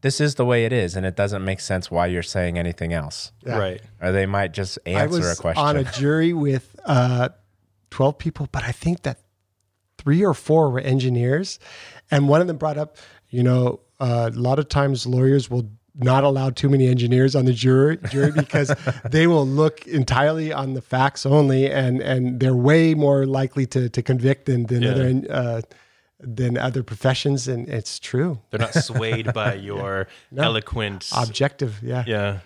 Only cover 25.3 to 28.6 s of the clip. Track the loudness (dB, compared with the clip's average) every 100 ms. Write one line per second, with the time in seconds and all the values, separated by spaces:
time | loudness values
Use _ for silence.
25.3 | -4 -2 -4 -8 -16 _ _ _ _ -12
26.3 | -4 -2 0 -2 -4 -6 -2 0 0 0
27.3 | -2 -2 -6 -6 -8 -8 -12 -6 -4 -2
28.3 | -4 _ -6